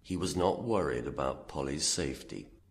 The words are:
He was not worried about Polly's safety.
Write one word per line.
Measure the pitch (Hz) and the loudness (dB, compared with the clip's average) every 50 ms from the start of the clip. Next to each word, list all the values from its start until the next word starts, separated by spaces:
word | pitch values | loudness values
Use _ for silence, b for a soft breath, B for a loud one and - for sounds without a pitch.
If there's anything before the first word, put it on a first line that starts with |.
He | _ - 92 | _ -2 -2
was | 87 87 92 90 | 0 0 0 2
not | 90 87 95 - 90 101 | 4 4 4 4 2 0
worried | 120 113 98 85 71 64 62 58 | 2 2 4 4 2 0 0 -2
about | 69 62 62 67 65 64 - - | -4 -2 0 0 0 0 -4 -8
Polly's | - - 76 69 67 69 78 80 | -8 -4 -2 -2 -2 -2 0 0
safety. | - - - 85 69 65 - - - - 50 50 - - - - - | 0 0 0 0 -2 -2 -6 -8 -12 -12 -12 -12 -14 -20 -20 -20 -20